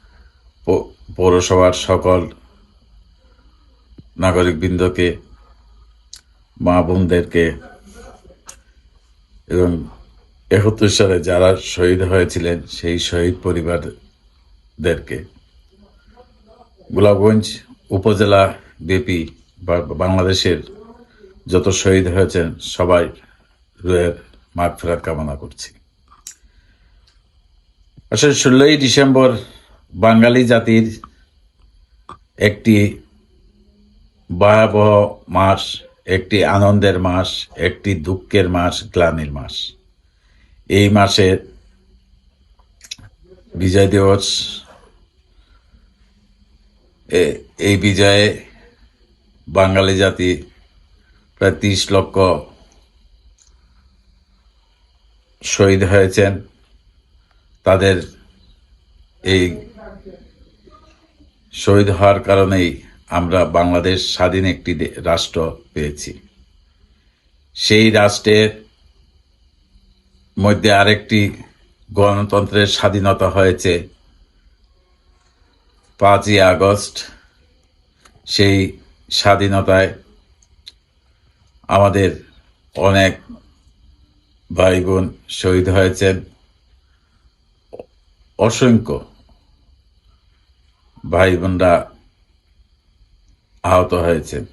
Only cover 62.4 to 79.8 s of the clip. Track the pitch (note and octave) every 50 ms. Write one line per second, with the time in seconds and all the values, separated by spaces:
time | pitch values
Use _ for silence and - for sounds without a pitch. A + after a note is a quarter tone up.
62.4 | F#2+ F#2+ G2 F#2 F2 E2 C#2 - - - - - _ - F2 F2 F2 E2+ F2+ F#2
63.4 | F2 D#2+ E2 F2 F2 F2 F2 F2 E2+ F#2 F#2 F#2 - - - - F2+ F2+ F2+ F#2+
64.4 | F#2+ F#2 E2 - - F2+ E2+ D2+ C#2+ C#2 - - D#2+ E2+ E2 E2 - - - E2+
65.4 | D#2+ E2 - - - _ - D#2 D2+ D2 D2 - - - - - - _ _ _
66.4 | _ _ _ _ _ _ _ _ _ _ _ _ _ _ _ _ _ _ _ _
67.4 | _ _ - - - - G#2+ G#2+ A2 A2 G#2+ G#2+ G#2 G2+ - - - G#2+ G#2+ G#2+
68.4 | A2 G#2+ - - - _ _ _ _ _ _ _ _ _ _ _ _ _ _ _
69.4 | _ _ _ _ _ _ _ _ _ _ _ _ _ _ _ _ _ _ _ F#2+
70.4 | F#2+ G#2 G#2 - F#2 G#2+ G2+ G2 G2+ G#2 G#2+ G2+ - - A2+ G#2+ G2+ G2 - -
71.4 | - - _ _ _ _ _ _ _ - G2 G2+ G2+ G2+ G2+ G#2 G#2 G2+ - G2+
72.4 | G2+ F#2+ G2 G#2 G#2 G2+ - - - G2+ F#2+ G2+ G2 G2 F#2+ - - F2+ - G2
73.4 | F#2+ F#2+ F2+ - - F#2+ F2 F2 E2 - _ _ _ _ _ _ _ _ _ _
74.4 | _ _ _ _ _ _ _ _ _ _ _ _ _ _ _ _ _ _ _ _
75.4 | _ _ _ _ _ _ _ _ _ _ _ - G2+ G2+ G2+ G2 G2 G#2 G#2+ G2
76.4 | F#2+ F#2 F2+ D#2+ F#2+ G2 G#2 G#2 - - - - - - - - _ _ _ _
77.4 | _ _ _ _ _ _ _ _ _ _ _ _ _ _ _ _ _ - - -
78.4 | G2+ G2+ G2 G2 F#2 F#2 - - - _ _ _ _ - - - - G#2 G2+ F#2+
79.4 | G2+ G2+ G2 G2 F#2 - F#2+ F#2+